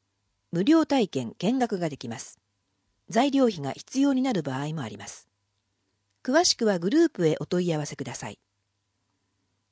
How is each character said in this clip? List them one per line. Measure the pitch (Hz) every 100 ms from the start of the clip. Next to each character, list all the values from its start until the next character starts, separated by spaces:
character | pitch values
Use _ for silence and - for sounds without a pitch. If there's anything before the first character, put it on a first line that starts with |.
| _ _ _ _ -
無 | 165 202
料 | 320 302
体 | 277 202
験 | 135 117 -
見 | 180 262
学 | 240 196
が | 170
で | 143
き | 117
ま | 117
す。 | - - _ _ _ _ _ _ -
材 | 180 277
料 | 269 247
費 | 180
が | 139
必 | - - 254
要 | 277
に | 262
な | 262
る | 208
場 | 147 131
合 | 147
も | 160
あ | 117
り | 101
ま | -
す。 | - - _ _ _ _ _ _ _ _ _
詳 | - 285
し | 359 -
く | 226
は | 185
グ | 175
ル | 285 339
ー |
プ | - 165
へ | -
お | 147
問 | 180 180
い |
合 | 156
わ | 143
せ | -
く |
だ | 135 147
さ | 120
い。 | 101 _ _ _ _ _ _ _ _ _ _ _ _ _